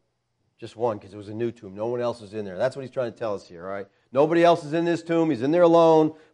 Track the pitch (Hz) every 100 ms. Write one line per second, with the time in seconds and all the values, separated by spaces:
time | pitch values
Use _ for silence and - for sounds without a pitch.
0 | _ _ _ _ _ _ 113 110 120 104
1 | 101 104 101 110 117 - 98 98 117 123
2 | 120 117 104 107 98 90 - 139 127 139
3 | 120 - 113 98 - 85 92 98 - _
4 | _ 127 156 170 170 165 147 165 170 165
5 | 165 165 160 120 135 170 170 170 165 160
6 | 156 - _